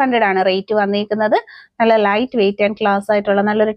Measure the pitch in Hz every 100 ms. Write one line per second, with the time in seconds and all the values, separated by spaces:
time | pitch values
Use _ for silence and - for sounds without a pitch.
0 | 269 240 208 190 190 190 196 214 202 202
1 | 214 214 214 359 466 - - - 226 220
2 | 202 208 254 240 196 202 202 208 208 202
3 | 202 208 202 202 214 214 214